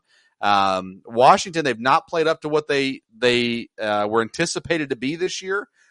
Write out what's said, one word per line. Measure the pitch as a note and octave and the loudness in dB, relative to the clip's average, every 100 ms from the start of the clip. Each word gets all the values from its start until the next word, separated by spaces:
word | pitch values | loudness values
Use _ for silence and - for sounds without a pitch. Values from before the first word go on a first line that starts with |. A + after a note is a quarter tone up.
| _ _ _ _ | _ _ _ _
Um, | G#2 G2+ G2 F#2+ F#2 F#2 | 2 2 2 0 -4 -14
Washington, | - A#2 C#3 G3 G3+ E3 | -6 4 6 6 2 -4
they've | D3 A2+ | -2 0
not | B2+ D#3+ - | 2 2 0
played | E3+ D#3+ | -2 0
up | D#3+ | 0
to | D#3 | -2
what | D3+ D3+ | -2 0
they, | C#3 C3+ C3+ _ A2 | -2 -2 -6 _ -2
they, | B2 A#2+ A#2+ A#2 - - | 2 2 0 -4 -8 -6
uh, | G#2+ G#2 G#2 | -2 0 0
were | A2+ | 0
anticipated | A2+ - E3+ F3 - E3 C#3+ | -2 -2 -4 -4 -4 -2 -4
to | B2 | -6
be | B2+ D#3+ | -6 -4
this | F3+ - | -6 -6
year. | F#3+ G3 - _ _ | -6 -6 -8 _ _